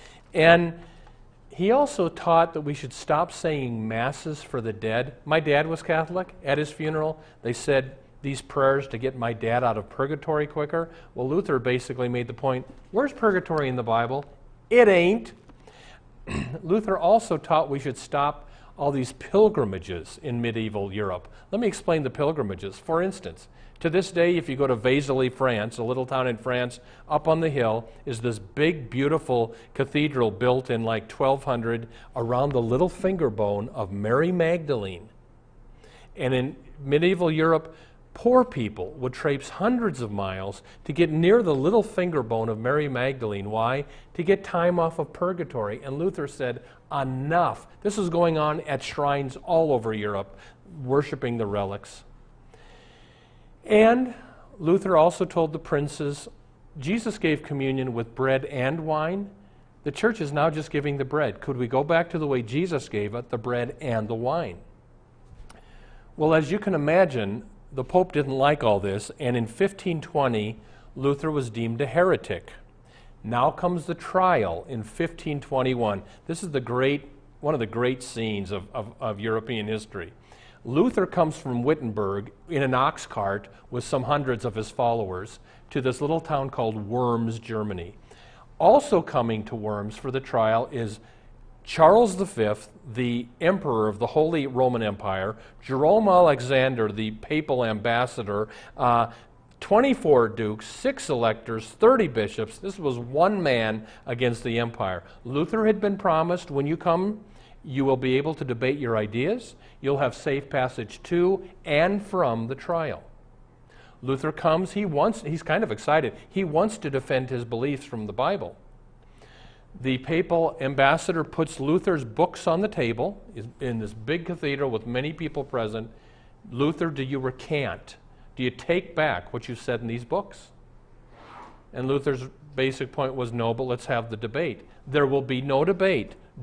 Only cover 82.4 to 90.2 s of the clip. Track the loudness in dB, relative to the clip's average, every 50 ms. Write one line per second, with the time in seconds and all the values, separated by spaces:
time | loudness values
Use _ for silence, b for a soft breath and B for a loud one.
82.4 | -14 -6 -2 -2 0 2 2 2 2 0 -2 -4 -12 -10 -6 -4 -2 -2 -2 -4
83.4 | -6 -10 B B B B -8 -8 -6 -2 -2 -2 0 0 0 0 0 -2 -2 -2
84.4 | -2 -6 -4 -4 -8 -8 -4 0 0 0 2 0 -2 -4 -6 -8 -10 -10 -16 -20
85.4 | b b b b b b -6 -2 0 0 -2 0 -2 0 0 -2 -2 -2 -4 -2
86.4 | -2 -4 -4 -2 -2 -2 -2 -4 -6 -4 -2 0 2 2 2 2 0 -2 -4 -6
87.4 | -8 -6 -4 -4 -4 -4 -4 -6 -8 -12 -14 -20 B B B B B B B B
88.4 | B B -6 2 6 6 6 6 6 4 2 2 2 2 0 0 0 0 0 -2
89.4 | -4 -6 -8 -6 -4 -4 -4 -4 -6 -8 -10 -8 -8 -4 -4 -4